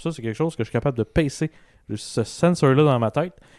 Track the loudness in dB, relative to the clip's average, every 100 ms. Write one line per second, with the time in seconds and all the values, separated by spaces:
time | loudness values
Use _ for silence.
0 | -8 -6 -8 -2 -4 -2 -4 -2 -2 -2
1 | -2 0 0 -2 -6 -6 _ _ -12 -10
2 | -6 -4 -4 0 0 4 4 6 4 2
3 | 0 -2 -4 -8 _